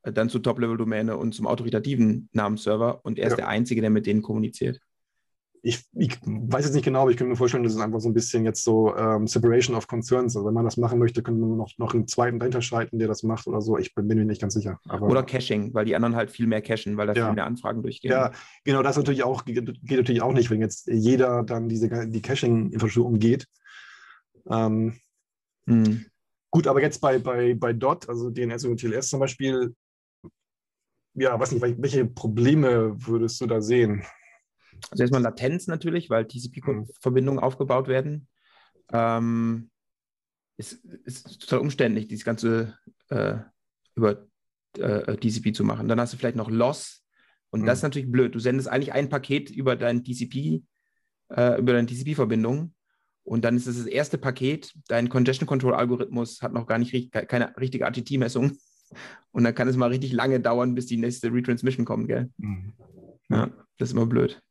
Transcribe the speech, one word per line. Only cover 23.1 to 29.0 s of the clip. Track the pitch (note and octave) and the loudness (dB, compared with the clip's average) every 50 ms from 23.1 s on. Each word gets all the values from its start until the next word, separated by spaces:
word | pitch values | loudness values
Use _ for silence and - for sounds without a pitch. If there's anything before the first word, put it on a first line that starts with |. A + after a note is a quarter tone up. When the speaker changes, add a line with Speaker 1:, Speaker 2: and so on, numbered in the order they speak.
| A#2 G#2+ A2 A#2 B2+ - - _ _ _ _ - - - - - - - - - - _ _ _ _ _ _ - | 2 4 4 4 4 2 -2 _ _ _ _ -20 -20 -20 -20 -20 -20 -20 -20 -20 -20 _ _ _ _ _ _ -2
Speaker 2:
Ähm, | A2+ A2+ A2+ A2 A2 A2 A2+ A2+ A#2 - _ _ _ _ _ _ _ _ _ _ _ _ _ | 0 0 2 2 2 0 0 -2 -4 -8 _ _ _ _ _ _ _ _ _ _ _ _ _
Speaker 1:
Mhm. | - A#2 A2+ A2 G#2+ G#2+ A2+ - _ _ _ _ _ _ _ _ _ | 4 4 6 6 4 2 0 -6 _ _ _ _ _ _ _ _ _
Speaker 2:
gut, | - E3 D#3 C#3 | 2 2 4 4
aber | C3+ C#3 | 4 4
jetzt | C#3 D3+ - - | 4 2 0 0
bei, | - C#3+ C3 B2 | 2 2 2 2
bei, | A#2+ C3 B2 A#2+ B2 A#2+ A#2+ | 0 0 0 2 2 2 2
bei | A2+ B2 A#2 | 2 0 -2
dot, | A#2 A2+ B2+ C3+ D#3+ - - - | 0 0 0 0 0 0 -4 -8
also | A#2+ A#2+ A#2+ B2 | -6 -6 -6 -6
D | A2+ A#2+ B2 | -4 -4 -4
N | A#2 | -4
S | A#2 A2+ C#3 | -4 -4 -2
und | B2 A#2+ A2+ | -2 -2 -2
T | B2 | -2
L | A2+ G#2+ | -2 -2
S | B2+ | -2